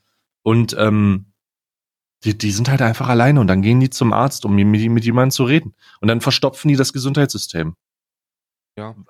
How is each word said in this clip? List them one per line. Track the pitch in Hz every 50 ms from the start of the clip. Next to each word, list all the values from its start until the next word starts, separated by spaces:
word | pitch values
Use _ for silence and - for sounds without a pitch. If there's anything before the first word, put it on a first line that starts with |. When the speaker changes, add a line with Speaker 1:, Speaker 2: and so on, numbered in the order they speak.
| _ _ _ _ _ _ _ _
Speaker 1:
und, | - 110 113 117 117 113 - -
ähm, | 107 110 107 107 104 101 95 95 98 _ _ _ _ _ _ _ _ _ _ _ _ _ _ _ _ _ _ _ -
die, | 110 104
die | 107 110 104
sind | 98 101 120 135
halt | 139 139
einfach | 131 113 113 - 131 123
alleine | 127 117 120 135 147 139
und | 113
dann | 92 92 95
gehen | 98 107 120 127
die | 131 127
zum | - - 131 113 107
Arzt, | 104 123 139 - - -
um | 104 101
mit, | 101 101
mit, | 104 107 107 110 113
mit | 117 113 113
jemandem | 117 117 123 127 135
zu | - - 131
reden. | 120 143 160 156 110 - _ _ - _ -
Und | - 107
dann | 117 117
verstopfen | - 139 127 - - 135 - - - 156
die | 143
das | 131 135 - -
Gesundheitssystem. | 139 120 139 139 151 143 127 - 101 - - - 82 80 80 82 _ _ _ _ _ _ _ _ _ _ _ _ _ _ _ _ _ _ _ - -
Speaker 2:
Ja. | 107 110 110 104 92